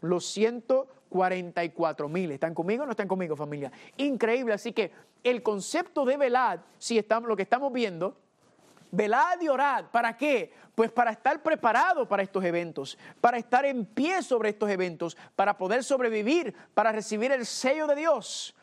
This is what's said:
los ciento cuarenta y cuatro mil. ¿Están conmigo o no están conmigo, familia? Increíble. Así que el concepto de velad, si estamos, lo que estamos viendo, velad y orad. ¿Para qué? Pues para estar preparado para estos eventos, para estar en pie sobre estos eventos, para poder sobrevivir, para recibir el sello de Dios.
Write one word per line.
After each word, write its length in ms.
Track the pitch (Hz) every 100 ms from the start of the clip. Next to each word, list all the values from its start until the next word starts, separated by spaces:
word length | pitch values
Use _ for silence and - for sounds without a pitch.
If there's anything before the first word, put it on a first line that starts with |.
los 240 | 165 180
ciento 600 | - - 220 240 - 262 269 - _
cuarenta 560 | 185 185 185 175 170
y 60 | 170
cuatro 380 | 151 165 151 147
mil. 220 | 165 180
¿Están 240 | 139 165
conmigo 300 | 165 170 226
o 20 | 285
no 60 |
están 160 | 220 202
conmigo, 260 | 190 175
familia? 380 | 147 151 147 139 - - -
Increíble. 580 | 285 254 226 240 247
Así 180 | 208 233
que 200 | 226 185 - - _
el 180 | 247 247
concepto 640 | - 208 185 311 359 -
de 120 | 262 285
velad, 440 | 277 247 247 175 - _
si 200 | - 233
estamos, 300 | 208 220 233
lo 60 |
que 80 | 208
estamos 300 | 190 247 277
viendo, 440 | 254 226 170 185 - _ _ _ _ _ - _
velad 480 | 180 214 233 320 359
y 80 | 330
orad. 380 | 262 285 247 170
¿Para 260 | 233 233 233
qué? 360 | 302 262 165 - - -
Pues 160 | 220
para 180 | - 240
estar 320 | 220 254 311
preparado 640 | 320 311 240 226 339 349 240
para 160 | 196
estos 220 | 196 190
eventos, 520 | 185 170 170 156 139 - - -
para 180 | 240 240
estar 260 | 226 247
en 200 | 277 262
pie 380 | 196 - 285 370
sobre 280 | 302 247 214
estos 200 | 214 208
eventos, 460 | 190 180 160 170 - -
para 240 | - 196 202
poder 240 | 185 226
sobrevivir, 720 | 262 269 247 220 208 330 269 - -
para 180 | - 220
recibir 400 | 220 208 214 240
el 120 | 269
sello 440 | 233 - 254 302 311
de 80 | 285
Dios. 580 | 320 277 - - - -